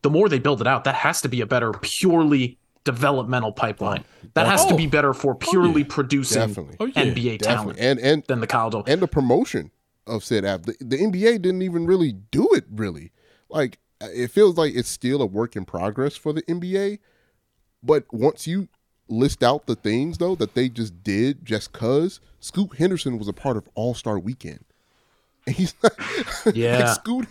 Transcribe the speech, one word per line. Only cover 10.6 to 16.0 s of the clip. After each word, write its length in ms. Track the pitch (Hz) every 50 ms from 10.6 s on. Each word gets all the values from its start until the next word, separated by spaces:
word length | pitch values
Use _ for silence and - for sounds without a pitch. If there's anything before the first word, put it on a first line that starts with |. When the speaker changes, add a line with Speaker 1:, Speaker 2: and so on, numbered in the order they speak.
| 82
Speaker 3:
The, 120 | 117 113 -
the 160 | 135 117 135 139
N 140 | 190 220
B 160 | 185 185 208 226
A 100 | 240 214
didn't 240 | 175 185 185 185
even 240 | 190 185 170 170 165
really 260 | 170 190 190 170 143
do 360 | 104 95 104 - - - 233 427 392
it, 120 | 262 - -
really. 400 | 107 107 110 98 82 76 156 - _ _ _ _ _ _ _ -
Like, 280 | - 156 143 123 - - _ _ _ -
it 300 | 104 104 85 120 123 120
feels 260 | - 196 214 196 175 170
like 160 | 160 147 -
it's 160 | 123 117 -
still 320 | - - - 123 135 143
a 60 | 127 98
work 280 | 95 104 117 120 -
in 80 | 104 92
progress 500 | - - 85 90 104 104 131